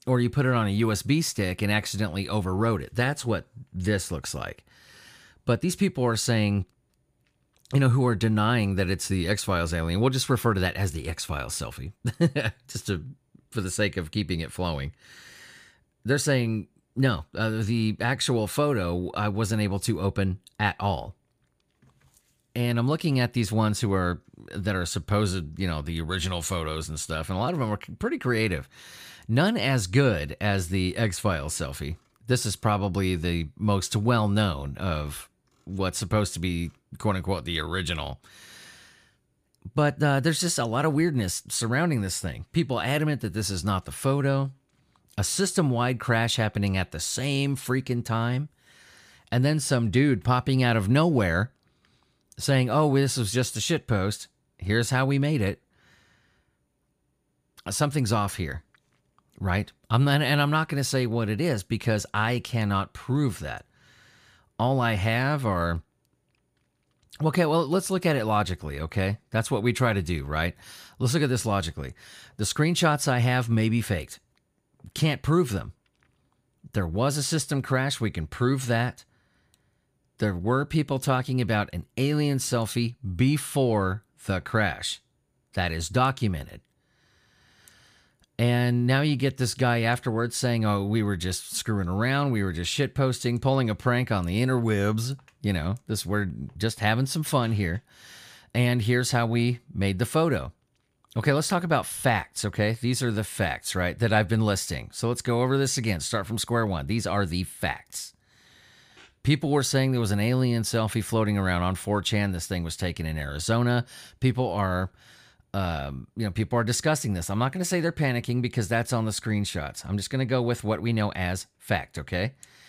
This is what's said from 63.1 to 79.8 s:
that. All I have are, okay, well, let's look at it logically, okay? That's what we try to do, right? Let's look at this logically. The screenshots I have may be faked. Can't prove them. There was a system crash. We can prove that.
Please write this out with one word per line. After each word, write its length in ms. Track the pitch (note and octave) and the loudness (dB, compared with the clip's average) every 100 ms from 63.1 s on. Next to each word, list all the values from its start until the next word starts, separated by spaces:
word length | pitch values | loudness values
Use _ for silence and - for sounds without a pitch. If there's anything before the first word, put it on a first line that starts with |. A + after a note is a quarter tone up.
| C3+ C#3+ E2+ | 0 0 -2
that. 260 | D2 A1+ - _ _ - - _ _ _ _ - | -8 -10 -14 _ _ -20 -20 _ _ _ _ -2
All 220 | A#2+ C3+ | 2 2
I 120 | A#2 | 2
have 520 | G#2+ G#2 A#2 C3 D3 B2 | 2 2 2 0 0 0
are, 360 | F2+ E2+ E2+ - _ _ _ _ _ _ _ _ _ _ _ _ - | 0 0 -2 -6 _ _ _ _ _ _ _ _ _ _ _ _ -2
okay, 240 | D#3 D3 D#3+ | 0 2 4
well, 220 | E3 C#3+ | 4 2
let's 220 | F3+ F3+ | 0 0
look 160 | F#3 F3 | 0 2
at 100 | C#3+ | 2
it 100 | A2 | 2
logically, 540 | G#2 F#2+ F2 D2+ C#2+ | 2 0 -4 -6 -6
okay? 360 | D#2+ - F#2+ G#2+ _ | -4 0 0 -2 _
That's 180 | A2+ A2+ | -4 0
what 140 | B2 | 0
we 80 | A#2 | 2
try 220 | A2+ B2+ | 2 2
to 80 | G2+ | 2
do, 240 | D#2+ E2 C#2 | 0 -2 -2
right? 300 | D2+ E2+ - - - - - | -2 -2 -4 -14 -20 -18 -4
Let's 140 | B2 | 0
look 100 | D#3 | 2
at 60 | C#3+ | 2
this 160 | B2 A#2 | 0 0
logically. 480 | G2+ E2+ - C2+ - - - - - | 0 -2 -6 -10 -12 -20 -20 -16 -6
The 60 | |
screenshots 640 | G#2+ - D3+ F3 E3 D3 - | -4 0 0 2 2 2 2
I 120 | B2 | 2
have 300 | A#2+ B2+ A#2 | 4 2 2
may 200 | A#2 A2+ | 2 4
be 120 | A#2 | 2
faked. 380 | G#2+ F2+ C#2 - _ _ _ _ _ _ - | 0 -2 -4 -14 _ _ _ _ _ _ -14
Can't 280 | - D#3 C#3 | -2 0 0
prove 300 | - E3 D#3 | 2 2 2
them. 220 | G2 A1 - _ _ _ _ _ _ _ _ - | -2 -6 -12 _ _ _ _ _ _ _ _ -6
There 140 | - F2 | -2 -2
was 300 | F2+ C3 D3 | 0 0 0
a 60 | |
system 380 | C3+ D#3+ - C#3 | 0 -2 0 -2
crash. 400 | B2+ C3 C3+ - | 0 0 0 -2
We 100 | G#2+ | -2
can 160 | - D#2 | -2 -6
prove 400 | - B2 C3+ B2+ | 0 0 2 0
that. 380 | A#2 A#2+ - - _ _ _ _ _ _ _ | 0 0 -6 -18 _ _ _ _ _ _ _